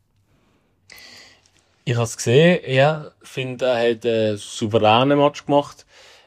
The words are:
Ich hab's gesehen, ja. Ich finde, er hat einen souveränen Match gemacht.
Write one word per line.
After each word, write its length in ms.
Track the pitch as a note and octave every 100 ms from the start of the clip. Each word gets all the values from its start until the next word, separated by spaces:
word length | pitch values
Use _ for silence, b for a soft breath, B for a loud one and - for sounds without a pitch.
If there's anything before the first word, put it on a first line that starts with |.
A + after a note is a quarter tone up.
| _ _ _ _ _ _ _ _ _ B B B B B B _ _ _ C#3
Ich 100 | A#2+
hab's 220 | A2+ -
gesehen, 420 | A#2 C3 E3+ F3 B2
ja. 440 | C3 D3 D#3 C3+ _
Ich 60 | -
finde, 360 | C#3 B2+ B2 B2+
er 260 | A#2 A#2+
hat 140 | A2 A#2+
einen 320 | A2+ A2 G#2
souveränen 800 | - - A2 A2 G#2+ A#2 C#3 C#3+
Match 280 | C#3+ - -
gemacht. 400 | C#3+ - - _ b b b